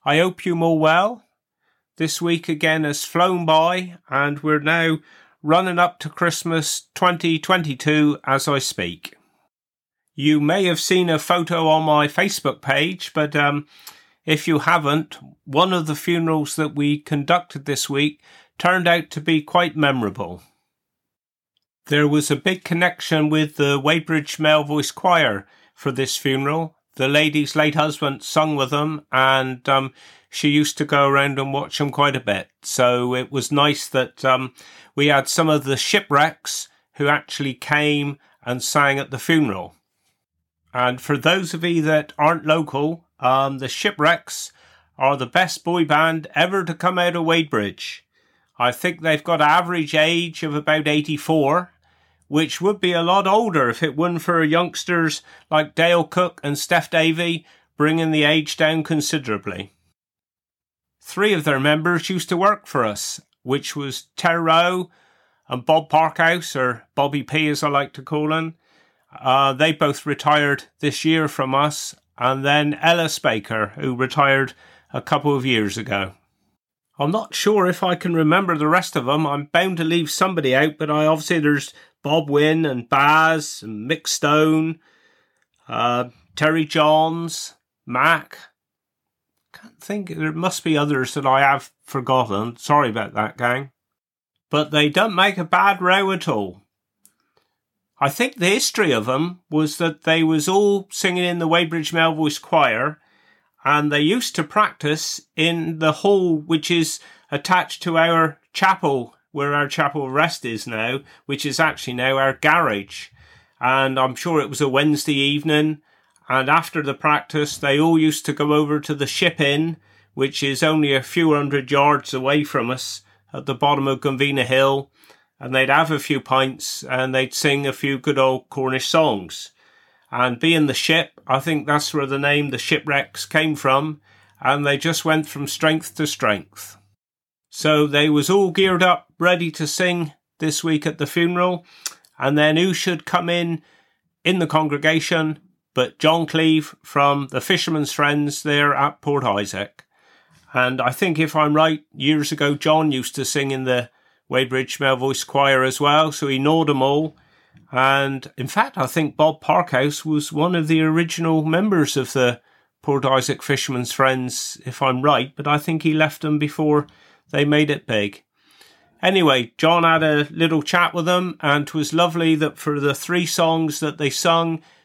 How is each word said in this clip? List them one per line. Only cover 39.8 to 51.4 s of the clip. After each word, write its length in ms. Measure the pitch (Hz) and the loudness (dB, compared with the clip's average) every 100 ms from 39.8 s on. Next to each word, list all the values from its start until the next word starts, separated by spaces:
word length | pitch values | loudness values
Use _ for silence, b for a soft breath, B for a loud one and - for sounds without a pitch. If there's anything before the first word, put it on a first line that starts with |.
| _ _ _ _ _ _ _ _ _ | _ _ _ _ _ _ _ _ _
And 260 | 127 127 127 | -2 -2 -2
for 160 | - 143 | -4 0
those 380 | 143 190 175 | 2 0 -2
of 80 | 165 | -6
you 200 | 175 170 | -2 0
that 300 | 156 156 147 - | 2 0 -2 0
aren't 280 | 151 170 156 | 0 0 0
local, 600 | 160 147 135 151 165 _ _ | 0 0 -4 -4 -6 _ _
um, 380 | 131 131 139 135 | 0 2 0 -4
the 100 | 131 | -8
Shipwrecks 840 | - 208 202 151 170 - - - b b b b - | -4 -4 2 2 2 -4 -14 -14 b b b b -2
are 180 | 135 139 | 0 0
the 80 | |
best 380 | 120 180 180 - | 0 0 0 -2
boy 220 | 170 175 | -4 -2
band 420 | 151 151 160 160 147 | 2 4 2 0 -4
ever 300 | 147 175 196 | -2 0 0
to 100 | 170 | -4
come 240 | 160 175 180 | -2 -2 0
out 160 | 175 | 0
of 100 | 170 | 0
Wadebridge. 760 | 165 165 156 113 101 - - - _ _ _ _ _ - | 0 0 0 -2 -4 -8 -14 -14 _ _ _ _ _ -2
I 140 | 123 | -2
think 300 | 120 180 170 | 0 -4 -2
they've 200 | 160 151 | -2 -2
got 180 | - 165 | 0 2
an 80 | 147 | 4
average 460 | 165 175 175 147 | 4 0 -4 -2
age 480 | 156 156 170 170 160 | 0 2 0 -4 -8
of 140 | 160 147 | -6 -4
about 320 | 147 156 151 | 0 0 0
eighty-four, 840 | 151 147 147 - 160 | -2 -2 -6 -2 0